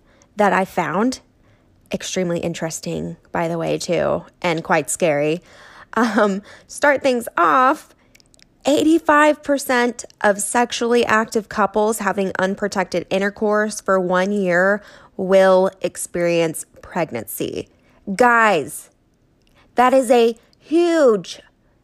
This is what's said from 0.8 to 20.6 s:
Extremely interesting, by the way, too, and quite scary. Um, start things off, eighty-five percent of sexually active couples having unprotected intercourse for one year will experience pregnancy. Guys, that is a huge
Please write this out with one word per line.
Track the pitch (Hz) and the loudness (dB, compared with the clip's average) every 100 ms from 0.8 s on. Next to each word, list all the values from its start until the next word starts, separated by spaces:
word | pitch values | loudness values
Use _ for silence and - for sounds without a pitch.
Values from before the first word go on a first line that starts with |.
| 156 175 247 - _ _ _ _ _ _ _ | -4 -2 -2 -4 _ _ _ _ _ _ _
Extremely | 196 - 190 180 170 | -10 -6 -6 -4 -4
interesting, | 170 165 165 - - 160 170 165 _ | -6 -6 -8 -10 -10 -8 -10 -12 _
by | 175 165 | -6 -4
the | 170 | -4
way, | 160 156 | -4 -4
too, | - 160 143 143 - _ | -2 -2 -2 -4 -8 _
and | 180 165 | -4 -4
quite | 165 170 147 | -2 -2 -2
scary. | - 175 143 151 165 - - - - - | -2 -2 0 -2 -4 -8 -20 -20 -20 -10
Um, | - 233 214 208 196 - - - | -4 0 2 0 0 -8 -20 -20
start | - 294 277 | -2 0 2
things | 277 247 220 - | 0 -2 -2 0
off, | 339 277 254 311 - _ _ _ _ _ _ _ - | 2 4 2 0 -6 _ _ _ _ _ _ _ 0
eighty-five | 294 302 320 320 294 302 294 | 2 4 2 4 4 4 2
percent | - 277 - 247 240 233 - - | -2 -2 0 0 0 -4 -14 -2
of | 214 202 | 0 0
sexually | - 240 240 - 233 240 226 | -2 -2 -2 -2 0 0 2
active | 220 220 226 196 | 0 0 -4 -4
couples | - 196 214 214 226 | -2 0 0 0 0
having | 202 190 190 - | -2 -2 -2 -2
unprotected | 185 196 202 202 185 180 - | -2 -2 -4 -4 -4 -4 -4
intercourse | 190 202 202 214 214 214 214 | -2 -4 -2 -2 0 -2 -4
for | - 190 | -2 0
one | 180 180 190 | 2 0 0
year | 208 185 175 190 208 - - - - | 0 0 2 2 0 -6 -20 -16 -8
will | 185 190 190 185 185 - | 2 4 6 6 2 -2
experience | 180 - - 180 175 170 165 151 - - | -8 -8 -8 -4 0 0 0 -4 -14 -20
pregnancy. | - 190 147 117 - - 127 80 - _ _ _ - | -10 -6 -6 -6 -10 -8 -8 -8 -12 _ _ _ -6
Guys, | 185 247 233 220 175 120 - - _ _ _ _ _ _ _ _ - | 2 4 4 4 2 -2 -12 -20 _ _ _ _ _ _ _ _ 0
that | 254 | 4
is | 262 247 | 4 4
a | 240 233 226 _ | 4 2 0 _
huge | _ | _